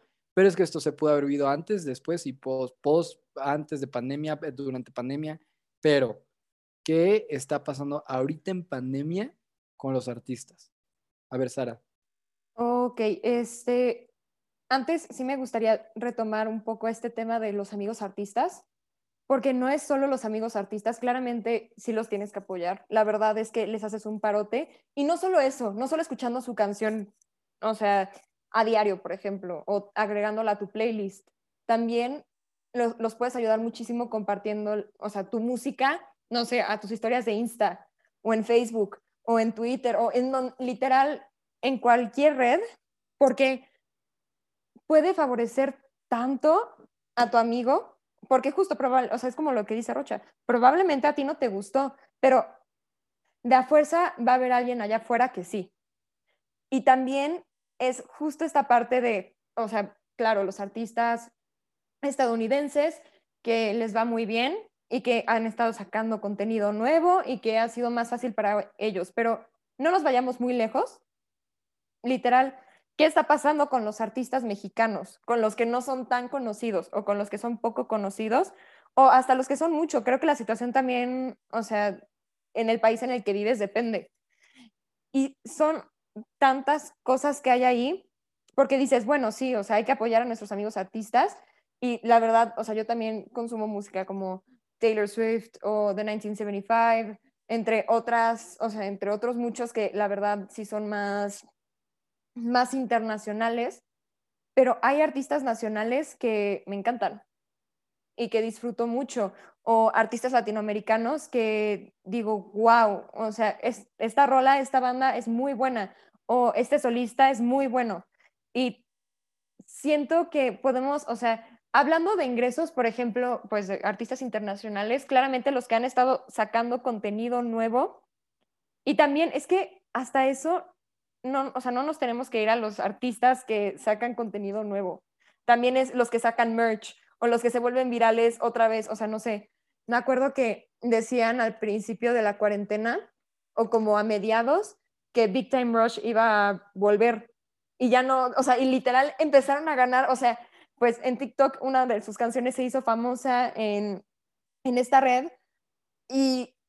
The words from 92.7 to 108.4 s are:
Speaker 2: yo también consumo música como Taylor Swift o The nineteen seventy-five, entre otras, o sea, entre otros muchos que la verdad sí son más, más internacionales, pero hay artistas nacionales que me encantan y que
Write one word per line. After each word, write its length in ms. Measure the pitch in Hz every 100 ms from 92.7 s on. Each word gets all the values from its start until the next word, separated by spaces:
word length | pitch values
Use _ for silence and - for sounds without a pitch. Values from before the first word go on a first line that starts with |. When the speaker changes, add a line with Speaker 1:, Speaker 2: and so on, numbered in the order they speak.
Speaker 2:
yo 100 | 214
también 460 | 220 233 220 220 -
consumo 360 | 247 233 226 214
música 360 | 208 202 190
como 380 | 190 196 190 185 _ _ _ _
Taylor 300 | 226 214 208
Swift 480 | 220 220 226 220 -
o 320 | 202 214 208
The 100 | 196
nineteen 320 | 214 214 208 208
seventy-five, 800 | 208 202 202 233 233 226 220 208 _ _ _
entre 360 | 233 220 220 -
otras, 680 | 233 233 233 226 226 - -
o 80 | 226
sea, 180 | 214 202
entre 240 | 196 196
otros 260 | 208 240 240
muchos 360 | 240 220 233
que 180 | 226 208
la 140 | 202 208
verdad 400 | 202 208 208 196
sí 140 | -
son 240 | 202 214 208
más, 580 | 208 202 202 202 202 - _ _ _ _ _ _ _ _
más 400 | - 233 247 254
internacionales, 1080 | 269 240 233 220 214 214 208 226 233 247 - _ _ _ _ _ _ _
pero 240 | - 254 262
hay 200 | 240 285
artistas 400 | 311 269 262 294
nacionales 760 | 269 226 220 214 220 254 311 -
que 480 | 240 214 202 202 -
me 100 | 202
encantan 460 | 196 247 185 208 _ _ _ _ _ _ _ _ _ -
y 140 | 233
que 120 | 226